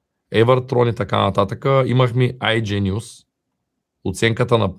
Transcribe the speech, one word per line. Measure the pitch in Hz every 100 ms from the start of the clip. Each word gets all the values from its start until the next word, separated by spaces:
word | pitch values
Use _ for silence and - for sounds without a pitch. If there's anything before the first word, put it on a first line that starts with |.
| _ _ -
Evertron | 104 117 127 127 120 120
и |
така | 101 101 107
нататък. | 101 92 98 110 139 135 127
Имахме | 123 123 120 123 -
iGenius. | 107 113 110 101 98 101 - - _ _ _ _ _ _ _ _
Оценката | - 95 113 110 101 -
на, | 101